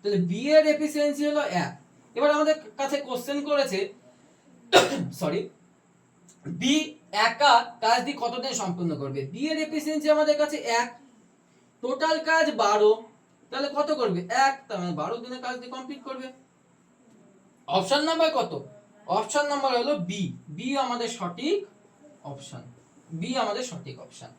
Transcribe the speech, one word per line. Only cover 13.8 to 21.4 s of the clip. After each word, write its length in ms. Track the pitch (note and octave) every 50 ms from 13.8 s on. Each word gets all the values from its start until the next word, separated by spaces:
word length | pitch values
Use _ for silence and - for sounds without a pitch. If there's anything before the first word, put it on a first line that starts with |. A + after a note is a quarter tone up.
| D4 D4
করবে? 280 | D4+ C4+ A#3+ G#3 F3 F3 F3+ - A#3 B3+ C4+
এক, 80 | C4+ - - -
তার 140 | - F#3 F3+
মানে 140 | F3 F3 D#3
বারো 220 | D3 D#3 - A#3
দিনে 200 | A#3 A3 B3+ B3 B3+
কাজটি 260 | B3 B3 B3 - A#3+
কমপ্লিট 340 | B3 C4 B3+ B3+ C#4+ C#4+ C4+ -
করবে। 240 | C#4 C4 B3+ C4 C4 B3+ - - _ _ _ _ _ _ _ _ _ _ _ _ _ - - - - _ _ _ _ _ _ _
অপশন 340 | - F3 F#3+ F#3 - C4+ D4 D4+
নাম্বার 260 | D#4+ D#4+ D#4+ D#4+ D#4
কত? 200 | C#4+ C4 F3+ E3+ - A2 - - - - - _ _ - -
অপশন 380 | - F3+ G#3+ B3 - - C#4+ D4
নাম্বার 240 | D4 C#4+ C#4 C4+ C4+ C4
হলো 160 | A#3+ A#3+ C#4 D4 F#3
বি, 220 | E3+ F3+ G3+ G3+ F#3 B2+ B2 - - -
বি 180 | D3 E3+ A3+ C4 C#4+
আমাদের 320 | C#4 C4 B3 A#3+ A#3+ A#3 A3
সঠিক 480 | - - F#3+ F3 F3 -